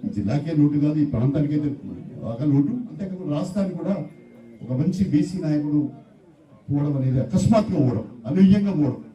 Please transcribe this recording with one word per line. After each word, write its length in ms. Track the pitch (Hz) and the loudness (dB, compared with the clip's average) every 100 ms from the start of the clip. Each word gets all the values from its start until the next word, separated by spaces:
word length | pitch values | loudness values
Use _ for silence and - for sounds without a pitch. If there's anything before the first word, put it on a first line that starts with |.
ఈ 60 | 107 104 | -6 -4
జిల్లాకే 380 | 95 143 156 156 | -2 -2 0 2
లోటు 180 | 147 147 147 | 2 4 0
కాదు, 120 | 151 | 0
ఈ 40 | 139 | 0
ప్రాంతానికైతే 560 | 113 131 147 143 151 143 - 95 85 - - | 2 0 2 0 0 -2 -6 -12 -14 -14 -12
బాగా 220 | - 117 151 | -10 -4 2
లోటు. 200 | 139 143 247 - | 2 2 -2 -8
అంతేకాకుండా 420 | 156 190 185 147 147 | -10 -10 -8 -6 -4
రాష్ట్రానికి 400 | - 208 185 160 | -4 -2 -4 -4
కూడా 140 | 175 196 - - - - - - | -4 -4 -6 -14 -20 -20 -20 -16
ఒక 80 | 139 127 | -6 0
మంచి 240 | 180 185 - | 0 2 2
బీసీ 260 | 147 147 185 156 | 2 0 -2 -2
నాయకుడు 340 | 147 147 147 - - - - - _ _ - - | -2 0 0 -2 -6 -20 -20 -20 _ _ -20 -4
పోవడం 260 | 143 147 135 | -2 0 0
అనేది 200 | 131 127 - | 0 0 0
అకస్మాత్తుగా 540 | 185 - 220 214 180 | 0 4 4 4 2
పోవడం, 220 | 127 - - - - | 2 0 -6 -12 -4
అనూహ్యంగా 460 | 175 190 202 202 160 | 4 6 6 4 0
పోవడం 200 | 139 117 - | 0 -2 -12